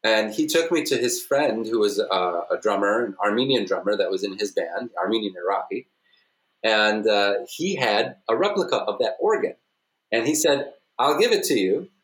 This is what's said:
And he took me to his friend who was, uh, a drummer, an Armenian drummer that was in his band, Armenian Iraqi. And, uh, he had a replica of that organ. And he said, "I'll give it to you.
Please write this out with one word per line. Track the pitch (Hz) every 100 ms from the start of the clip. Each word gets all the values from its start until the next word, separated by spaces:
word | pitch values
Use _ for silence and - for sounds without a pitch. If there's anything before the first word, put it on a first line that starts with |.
And | 110 110 107
he | 101 151
took | 165 165
me | 170 -
to | 123
his | 123 -
friend | - 143 147 110 110
who | 117
was, | 104 98
uh, | 107 95 90 87 85
a | 90
drummer, | 107 98 101 110
an | 120 92
Armenian | 104 110 135 127 92
drummer | 90 95 101
that | 92
was | 95
in | 101 95
his | 101
band, | 98 82 90 120 -
Armenian | 92 113 104 90
Iraqi. | 87 - - 98 - _ _ _ _ _ _ _
And, | 110 110 107 107 107
uh, | 104 101 101 -
he | - 180 -
had | 117 104 - - -
a | 113
replica | 202 202 165 123
of | - 101
that | - -
organ. | 202 214 - - _ _ _ _ _
And | 113 113
he | 156
said, | 160 139 - - _ -
"I'll | 135 151
give | 226
it | 208
to | - 117
you. | 92 123 180 _